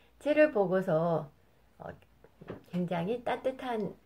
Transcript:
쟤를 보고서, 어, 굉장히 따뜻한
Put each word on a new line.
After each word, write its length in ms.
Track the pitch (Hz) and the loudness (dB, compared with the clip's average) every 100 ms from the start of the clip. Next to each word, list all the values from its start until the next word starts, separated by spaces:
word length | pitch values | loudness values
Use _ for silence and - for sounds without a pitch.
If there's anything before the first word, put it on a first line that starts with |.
| _ _ | _ _
쟤를 340 | 277 302 302 | 0 6 6
보고서, 800 | 240 190 185 185 156 170 165 151 _ _ _ _ - | 4 2 2 2 2 2 0 -4 _ _ _ _ -18
어, 80 | - - _ _ - - - - - | -16 -16 _ _ -20 -20 -16 -16 -8
굉장히 540 | 175 175 175 175 240 | -4 -2 -2 -2 -4
따뜻한 720 | 247 247 262 262 262 226 202 - | -4 -4 -4 -4 -6 -4 -4 -8